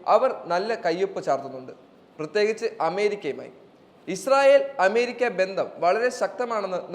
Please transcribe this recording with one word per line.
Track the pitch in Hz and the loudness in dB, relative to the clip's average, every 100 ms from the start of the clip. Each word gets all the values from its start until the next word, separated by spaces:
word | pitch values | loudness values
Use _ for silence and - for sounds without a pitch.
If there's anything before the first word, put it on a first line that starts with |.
| - 214 | 4 4
അവർ | 254 - 160 | 4 -2 -2
നല്ല | 175 214 226 175 | -2 -2 -2 -2
കയ്യൊപ്പ് | 175 190 190 156 | -2 -2 -4 -2
ചാർത്തുന്നുണ്ട്, | 135 127 131 127 - - - _ - | -2 -2 -12 -14 -18 -20 -20 _ -12
പ്രത്യേകിച്ച് | 156 208 208 214 226 - 160 | -4 0 0 0 -4 -2 -2
അമേരിക്കയുമായി. | 190 208 202 147 123 127 - - _ _ _ - | 0 0 0 -6 -8 -12 -18 -20 _ _ _ -10
ഇസ്രായേൽ | 185 269 277 277 277 277 - 190 | -6 2 4 8 6 4 2 2
അമേരിക്ക | 226 240 - 240 185 | 2 -2 0 -2 0
ബന്ധം | 190 185 123 151 170 | -2 -2 -6 0 2
വളരെ | 208 247 240 | 2 0 -2
ശക്തമാണെന്ന് | 202 - 240 220 196 175 - | -4 -2 -4 -4 -4 -6 -2